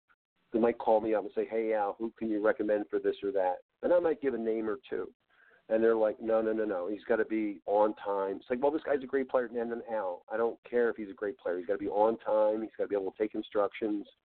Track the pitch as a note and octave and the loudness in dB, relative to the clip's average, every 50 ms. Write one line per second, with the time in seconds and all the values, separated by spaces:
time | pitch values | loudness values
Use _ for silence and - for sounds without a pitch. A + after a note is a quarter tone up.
0 | _ _ _ _ _ _ _ _ _ - - A2+ A2+ A#2 A#2 - - A#2 A2 G#2+ | _ _ _ _ _ _ _ _ _ -2 0 2 2 2 2 0 2 2 4 4
1 | A2 A2 A2 G#2 F#2+ G2+ - A2 G#2 G2 A2 A2+ A2+ A2 A2 G#2+ G2+ G2+ F#2+ - | 4 2 0 0 -2 -2 -4 -4 -4 -2 -2 -2 0 0 0 0 0 -2 -4 -4
2 | A2+ A#2 - - A2+ A2+ G#2+ G#2 G#2 G#2+ G2+ - G#2+ G#2+ G#2 G#2 G#2 - G#2 G2+ | -6 -8 -6 -6 -4 -2 -2 2 2 2 2 2 2 0 0 0 0 -2 -4 0
3 | G2 G2+ F#2+ - G2+ G2 F#2+ F#2+ F#2 F2+ F2+ - - _ _ - A#2+ C3 F3 F3 | 0 0 -2 -2 -4 -2 0 0 0 0 0 -4 -8 _ _ -4 0 2 4 4
4 | E3+ E3 D3 - C#3 C3+ A#2 A2+ A2+ A2+ A2 A2+ A2 A2 G2+ G2+ - - G#2+ G#2 | 4 2 -2 0 -2 -2 -2 -2 -2 -2 0 0 -2 -4 -4 -6 -6 -8 -6 -6
5 | F#2+ - - _ _ _ _ _ _ _ _ _ _ - A2 A2+ A2+ A2+ A2+ A2 | -6 -8 -12 _ _ _ _ _ _ _ _ _ _ -2 0 4 4 4 4 4
6 | G#2+ G#2+ - - A2+ A2 A2+ A2+ A2+ A2 A2 A2 G#2+ G#2+ G2 F2+ F2 G2 G#2 F#2+ | 2 0 0 -2 -2 0 2 2 2 0 0 0 -2 -2 -2 -4 -4 -4 -6 -6
7 | - - A#2 A2 G#2+ - A2 A2 G#2+ G#2 G2+ - - - G2+ G#2 G#2 G#2+ G#2 - | -2 -2 0 0 0 0 0 -2 -2 -2 -6 -6 -2 2 4 4 4 4 2 -2
8 | - G2+ G2+ G2 G2 G2 G2 - - - B2+ B2 C#3+ D3 D3+ D3+ - - D3 C3+ | -4 -4 -2 -2 -2 -2 -4 -6 -6 -6 -4 0 0 0 0 0 -2 -2 -2 -2
9 | C3 B2+ - C#3 C3 B2+ - C3 B2 A2 A#2 A#2+ A#2 A#2 A#2 A#2 A2+ A#2 A2 G#2+ | -2 -2 -2 -2 -2 0 0 0 0 0 -4 -4 -4 -4 -6 -8 -6 -4 -4 -4
10 | G2 G#2+ G2 - _ - A2 A2 A#2 A#2 - - - - A#2+ A#2+ A#2+ A#2 G#2 A2+ | -4 -4 -6 -8 _ -6 -2 0 0 0 -2 -6 -10 -2 0 2 2 2 0 -2
11 | G#2+ G2 F#2+ - G#2+ G2+ - - - F#2+ F2 F2+ F2 E2 G2 G2 G2+ F#2 - G#2 | -8 -10 -8 -6 -6 -6 -6 -6 -4 -4 -4 -4 -2 -4 -4 -2 -2 -2 2 4
12 | G#2+ A2+ A#2 A2 - A2 G#2+ G#2+ G#2+ G#2+ G#2+ A2 A2 G#2 - - G2 F2 G2+ G2+ | 4 4 2 0 -2 0 2 4 4 4 2 0 -4 -8 -6 -6 -4 -2 -2 -2
13 | F#2+ F#2 - - G#2+ G#2+ - G#2+ G#2+ - - G#2+ G2+ G2 - - A#2 G#2 G#2 G2+ | -2 -2 -2 -2 -4 -2 -2 -6 -8 -2 0 0 0 0 -2 -4 -4 -2 -2 -4
14 | G2+ - _ _ | -6 -10 _ _